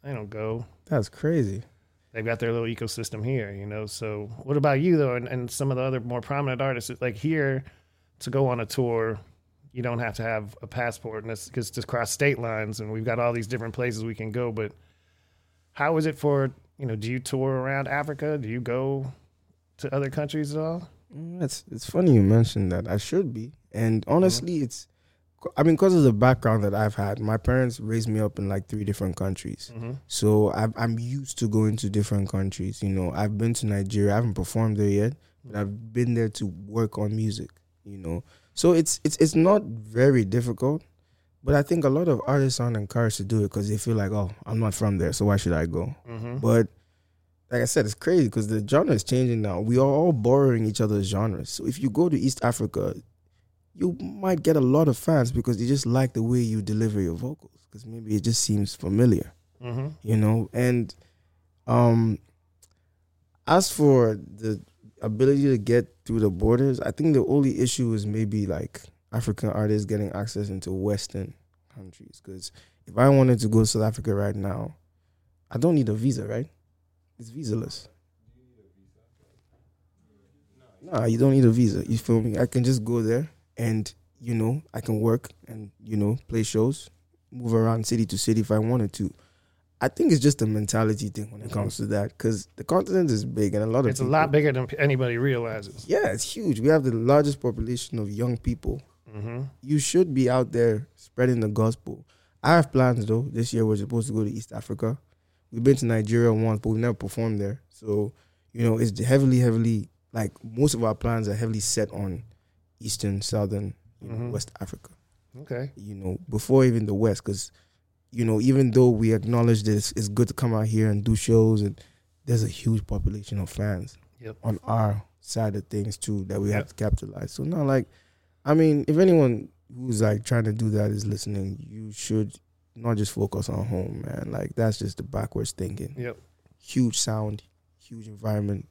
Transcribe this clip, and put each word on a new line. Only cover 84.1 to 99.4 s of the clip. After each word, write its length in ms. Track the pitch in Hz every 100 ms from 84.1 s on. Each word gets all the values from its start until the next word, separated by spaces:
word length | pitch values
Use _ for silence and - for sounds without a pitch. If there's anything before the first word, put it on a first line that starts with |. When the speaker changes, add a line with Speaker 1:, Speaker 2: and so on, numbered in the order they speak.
| _
Speaker 2:
you 140 | 120
know, 280 | 117 110 139 -
I 60 | -
can 200 | - 110
work 300 | 113 120 - - -
and, 240 | 113 104 _
you 120 | 107 107
know, 220 | 101 123 -
play 140 | 117
shows, 480 | 110 110 117 147 - _ _ _ _
move 240 | 127 120
around 320 | 113 113 113 110
city 180 | 113 107
to 120 | 101
city 220 | - 113
if 100 | 107
I 80 | 107
wanted 340 | 110 123 104
to. 180 | - 98 - _ _ _ _ _ _
I 80 | 127
think 240 | - 330
it's 80 | 156
just 220 | 139 143
a 40 | 110
mentality 640 | 107 104 110 110 104 107
thing 220 | 101 107
when 100 | 104
it 60 | 113
Speaker 1:
Mm-hmm. 80 |
Speaker 2:
comes 220 | 107 101 -
to 100 | 107
that, 300 | 101 101 _
'cause 300 | 113 107 - -
the 80 |
continent 460 | - 175 - 185 165
is 140 | 107
big 300 | 127 110 104
and 100 | 104
a 20 | 110
lot 140 | 117
of 60 | 127
Speaker 1:
It's 140 | 131
a 40 |
lot 220 | 127 151 156
Speaker 2:
people 60 |
Speaker 1:
bigger 200 | 147 147
than 140 | 131 127
p-, 100 | -
anybody 400 | 143 131 127 117
realizes. 640 | 135 123 117 110 101 - -
Speaker 2:
Yeah, 240 | 226 403
it's 100 | 220 - -
huge. 240 | 208 110
We 80 | 127
have 160 | 160
the 100 | 131
largest 460 | 117 117 143 147 139
population 580 | 127 113 113 120 - 117
of 120 | 104
young 260 | 104 123 117
people. 440 | - 117 - 127 - _ -
Speaker 1:
Mm-hmm. 300 | 107 107 120